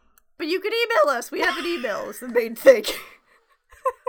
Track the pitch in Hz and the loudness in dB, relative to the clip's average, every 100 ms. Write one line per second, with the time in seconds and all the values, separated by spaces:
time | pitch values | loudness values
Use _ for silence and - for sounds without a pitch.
0 | _ _ _ - 302 370 392 466 453 453 | _ _ _ -10 -4 -4 -2 -2 0 2
1 | 294 240 240 - 349 320 339 339 240 156 | 2 0 -4 -4 -2 -2 -4 -4 -4 -6
2 | - 214 247 233 226 233 277 233 - - | -8 -10 -4 -2 -2 4 6 6 4 -8
3 | - - _ _ _ _ _ - 523 508 | -12 -20 _ _ _ _ _ -8 -8 -6